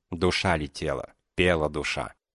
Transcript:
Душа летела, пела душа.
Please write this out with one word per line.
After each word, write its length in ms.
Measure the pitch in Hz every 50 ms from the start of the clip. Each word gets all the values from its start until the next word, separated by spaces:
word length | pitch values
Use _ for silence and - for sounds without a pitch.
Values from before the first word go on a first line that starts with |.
| _ -
Душа 440 | - - - - - - - 98 87
летела, 580 | 80 76 71 - - 82 76 69 65 - - - _ _ _ _
пела 340 | - 90 90 87 80 76 76
душа. 440 | 73 73 71 - - 73 64 53 - _ _ _